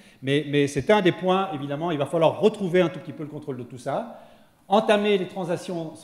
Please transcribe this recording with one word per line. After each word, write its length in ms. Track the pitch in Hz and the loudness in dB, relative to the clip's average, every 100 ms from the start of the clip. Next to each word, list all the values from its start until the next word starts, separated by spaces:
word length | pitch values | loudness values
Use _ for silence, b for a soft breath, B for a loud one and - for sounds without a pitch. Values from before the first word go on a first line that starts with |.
| B B | B B
Mais, 220 | 131 143 147 | -2 0 2
mais 180 | 143 143 | 0 2
c'est 240 | 147 131 | 0 2
un 100 | 214 | 4
des 120 | 180 | 4
points, 360 | - 185 185 190 | 2 0 0 0
évidemment, 360 | 147 139 143 170 | -6 -6 -6 -4
il 80 | 147 | -2
va 60 | |
falloir 360 | 139 170 156 - | -2 4 4 4
retrouver 420 | 208 220 185 180 | 0 0 0 2
un 60 | 170 | 2
tout 120 | 151 | -2
petit 120 | 139 | -12
peu 100 | 131 | -12
le 80 | 147 | -12
contrôle 260 | 151 151 123 | -12 -10 -10
de 60 | |
tout 160 | 117 123 | -12 -10
ça. 440 | 139 160 240 B B B B B - | -6 -6 -6 B B B B B 2
Entamer 480 | 202 220 208 208 202 | 2 4 2 4 0
les 120 | 180 | -2
transactions, 640 | 196 170 165 - 170 156 - | -6 -6 -6 -6 -8 -8 -10